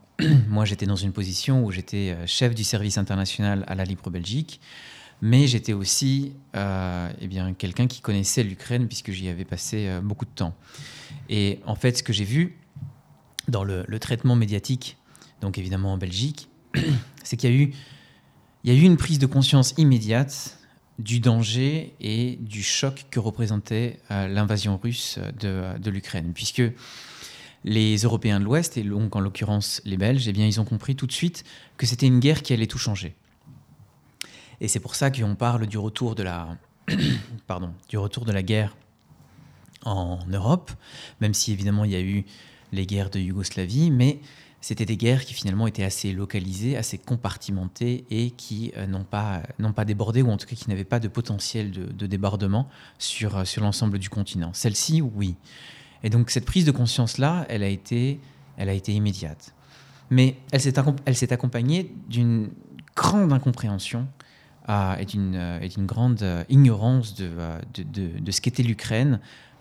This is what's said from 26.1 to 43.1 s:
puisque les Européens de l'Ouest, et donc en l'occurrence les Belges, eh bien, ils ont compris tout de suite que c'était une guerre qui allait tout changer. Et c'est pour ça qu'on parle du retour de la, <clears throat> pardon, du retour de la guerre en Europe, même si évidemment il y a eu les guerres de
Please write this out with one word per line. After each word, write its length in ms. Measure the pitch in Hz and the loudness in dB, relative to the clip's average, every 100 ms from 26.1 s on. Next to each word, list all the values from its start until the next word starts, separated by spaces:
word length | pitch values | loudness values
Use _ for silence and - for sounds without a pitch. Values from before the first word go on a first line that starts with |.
| 90 82 | -6 -6
puisque 300 | 85 - - 120 120 - - - - - - - - | -6 -6 0 0 -2 -16 -18 -20 -18 -20 -20 -20 -12
les 340 | - 110 110 107 | -2 2 4 4
Européens 420 | 113 107 110 101 | 2 2 2 2
de 60 | 98 | 2
l'Ouest, 320 | 151 160 123 | 2 0 -4
et 60 | |
donc 320 | 101 101 107 101 | -4 0 0 0
en 40 | |
l'occurrence 600 | 98 - 104 104 - - | -2 -2 0 0 0 -6
les 140 | 104 95 | -4 0
Belges, 300 | 104 135 113 | 2 2 0
eh 40 | |
bien, 140 | 101 107 | 2 2
ils 160 | 101 | 2
ont 20 | |
compris 320 | 107 107 - 135 | 0 -2 -2 -4
tout 120 | 131 | -4
de 40 | |
suite 320 | - 175 - - - - - | -2 -2 -4 -18 -20 -20 -4
que 120 | 110 | -4
c'était 180 | 123 135 | 4 6
une 140 | 123 | 6
guerre 240 | 139 151 | 6 4
qui 100 | - | 2
allait 140 | 120 110 | 0 0
tout 100 | 131 | -2
changer. 380 | 117 98 85 - _ _ - - - - - _ _ - - - - - | -2 -4 -6 -12 _ _ -20 -20 -20 -20 -20 _ _ -18 -18 -18 -20 -8
Et 80 | 110 | -4
c'est 120 | 107 | -4
pour 160 | - - | -4 0
ça 160 | 139 | 0
qu'on 240 | 131 107 98 | 2 0 2
parle 320 | 120 120 107 | 2 2 0
du 100 | 107 | -2
retour 380 | 107 110 120 110 | 0 0 0 -2
de 80 | |
la, 340 | 92 87 82 85 _ _ - | -4 -4 -8 -12 _ _ -2
<clears throat> 600 | 185 143 117 101 113 - | 0 2 0 -4 -14 -8
pardon, 260 | 90 90 87 - | -6 -6 -10 -6
du 80 | 104 | -2
retour 280 | 101 - 113 | -2 -2 0
de 60 | |
la 100 | 98 | 0
guerre 340 | 92 107 104 - _ _ _ - - - - - - - | 2 2 2 -4 _ _ _ -20 -20 -20 -20 -20 -20 -12
en 360 | 113 98 87 90 90 | -4 -2 -2 -4 -4
Europe, 420 | 98 107 175 - - - - - - | -2 2 0 -2 -18 -18 -20 -18 -2
même 140 | 107 104 | 0 0
si 160 | - | -2
évidemment 320 | 98 101 104 | 0 0 2
il 80 | 107 | 2
y 40 | 92 | 0
a 60 | |
eu 240 | 95 101 - - - - - | 0 -2 -4 -12 -20 -20 -8
les 160 | 98 95 | -4 -2
guerres 220 | 101 | -2
de 100 | 95 | -2